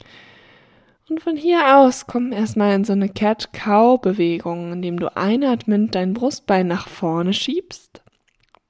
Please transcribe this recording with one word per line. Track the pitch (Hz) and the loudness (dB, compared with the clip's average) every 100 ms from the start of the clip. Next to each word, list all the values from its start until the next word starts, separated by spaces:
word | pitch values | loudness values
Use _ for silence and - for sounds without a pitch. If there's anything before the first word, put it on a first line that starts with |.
| - - - - _ _ _ _ _ _ - | -20 -20 -20 -20 _ _ _ _ _ _ -10
Und | 320 | -8
von | 339 302 | -6 -4
hier | 320 339 285 277 | 0 2 6 6
aus | 262 - - | 6 4 -6
komm | 240 247 | -6 -4
erstmal | 208 220 214 208 196 | -4 -4 0 0 0
in | |
so | 196 | 0
eine | 196 196 | 0 -2
Cat-Cow-Bewegung, | - 208 220 - - 214 208 233 254 277 214 170 170 170 170 170 | -2 -2 -2 -6 -10 0 4 6 4 2 0 0 -2 -6 -8 -8
indem | 180 180 175 | -8 -6 -4
du | 165 - | -4 -2
einatmend | 190 233 277 240 - 208 220 190 | 0 0 0 -2 0 0 0 0
dein | 185 | -2
Brustbein | 220 254 294 - 190 180 | -2 -4 -4 0 0 0
nach | 180 - | -2 -8
vorne | - 170 165 180 | -6 -4 -2 -2
schiebst. | 208 - 330 - - - - _ _ _ _ _ _ _ | -2 -4 -6 -8 -14 -20 -20 _ _ _ _ _ _ _